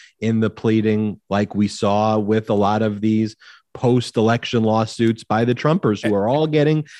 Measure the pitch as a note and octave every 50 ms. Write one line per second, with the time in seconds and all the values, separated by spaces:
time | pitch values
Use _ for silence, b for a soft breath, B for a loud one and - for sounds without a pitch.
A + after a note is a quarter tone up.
0 | B B B _ G#2+ A2+ A2+ A2 A2 G#2+ G#2+ - - A2+ G#2+ G#2+ G#2 A2 G#2+ G#2+
1 | G#2+ G#2+ G2 - _ - - G2+ G#2+ G2+ - G2+ G#2 G2+ - - A2+ G2+ G2+ G#2
2 | G#2+ A2 G#2+ G#2+ G#2 G2+ A2 A2 G#2+ - A2 G#2 G2 G2 G#2+ G#2+ A2 A2 G#2 G2+
3 | G#2+ A2 A2 A2 A2 G#2+ - B B B B B B _ - - - A#2+ B2 B2
4 | A2+ - - A#2+ G#2+ A#2 A#2 A#2 - - - A#2 A2 A2 G#2+ A2 A2+ A2+ - -
5 | A#2 A2+ A2+ - - - G#2+ A2 A#2 A#2+ B2 - - D3+ D#3+ G3 - A2+ G#2 G2
6 | - A2 G#2 G2 G2 A2+ C3+ D3+ D#3+ D#3+ D3+ D3+ C#3+ D3+ D#3 D#3 D3+ B B B